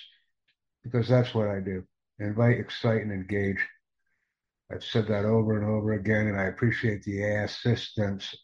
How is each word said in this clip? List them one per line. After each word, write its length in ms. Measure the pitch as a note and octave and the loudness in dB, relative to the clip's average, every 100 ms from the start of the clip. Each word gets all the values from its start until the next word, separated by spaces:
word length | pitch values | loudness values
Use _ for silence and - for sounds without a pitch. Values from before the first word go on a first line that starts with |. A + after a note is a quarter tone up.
| - _ _ _ _ _ _ _ | -16 _ _ _ _ _ _ _
because 260 | B2 A#2+ A2+ | -4 -2 4
that's 240 | B2+ A#2+ | 4 4
what 160 | A2+ G#2 | 0 0
I 120 | G2 | -2
do. 240 | F#2+ F#2 - _ _ - | -4 -6 -8 _ _ -8
Invite, 400 | G#2 G#2 A#2 A#2 | -4 2 4 4
excite, 440 | - - A#2+ A2 | -2 -4 0 0
and 100 | G#2+ | -2
engage. 520 | G2 F#2 G2+ G2 F#2+ - - _ _ _ _ _ _ _ _ _ | -6 -4 0 0 0 -4 -8 _ _ _ _ _ _ _ _ _
I've 140 | F2+ | -12
said 220 | - A#2 G#2 | -2 -2 0
that 160 | G#2 | 0
over 340 | G#2 A2+ A2 G#2+ | 2 2 2 0
and 80 | G#2+ | 0
over 260 | G#2+ G#2+ | 0 0
again, 340 | G#2 G2 G#2+ G#2+ | 0 2 2 2
and 120 | G2 | 0
I 60 | |
appreciate 580 | F#2 - A#2+ - A#2+ G2+ | -2 0 0 2 0 -2
the 180 | - G2 | -4 -2
assistance 1120 | G#2 G#2 G2+ - A#2+ A#2 - - G2+ G2 - - | 0 0 -2 -2 0 0 -2 -2 -2 -2 -8 -14